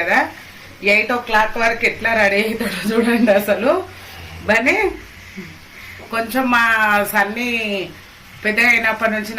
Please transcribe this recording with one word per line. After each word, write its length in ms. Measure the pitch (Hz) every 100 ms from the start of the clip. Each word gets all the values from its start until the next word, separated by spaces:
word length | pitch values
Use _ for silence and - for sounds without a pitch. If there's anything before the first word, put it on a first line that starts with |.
కదా, 180 | 170 226 320 - - - - - 190
ఎయిట్ 200 | 208 214 240
ఓ 20 | -
క్లాక్ 280 | 214 214 233
వరకు 220 | 226 220 220
ఎట్లా 200 | - 220 226
రెడీ 200 | 202 196 214
అవుతాడో 340 | 220 214 185 196
చూడండి 420 | 226 233 233 220 202
అసలు. 320 | 202 185 233 359 370 - - - - - 180
బన్నీ 280 | 226 254 381 392 - - - - - 165 156 - - - - -
కొంచెం 300 | 226 226 247 262
మా 100 | 240 233 226 214 208 202
సన్నీ 360 | 214 196 226 247 233 214 196 170 - - - - -
పెద్ద 160 | 214 214 240
అయినప్పటి 400 | 240 226 220 226
నుంచి 180 | 214 208